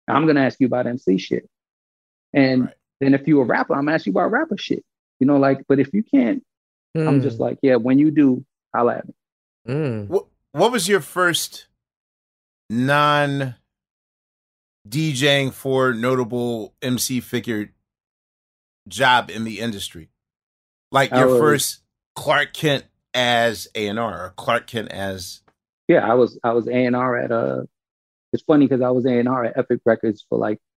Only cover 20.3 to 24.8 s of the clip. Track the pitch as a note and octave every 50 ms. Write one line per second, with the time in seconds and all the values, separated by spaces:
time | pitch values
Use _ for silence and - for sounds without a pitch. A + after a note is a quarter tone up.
20.3 | _ _ _ _ _ _ _ _ _ _ _ _ - C3+ C#3 B2 B2+ B2+ B2+ B2+
21.3 | B2+ B2 D3+ D3+ D3 C#3 - - - - _ _ _ _ _ _ - - - -
22.3 | D3+ C#3+ C#3+ - - - - D3+ C#3+ B2+ - _ _ _ _ _ - B2+ B2 A#2+
23.3 | A#2+ A#2 A#2 A#2 A2 G2 - - - A2 G#2+ G2+ G2+ A2+ A#2 A2 F#2 F2 F2+ F#2+
24.3 | - - - - A#2 A#2 - - - A2+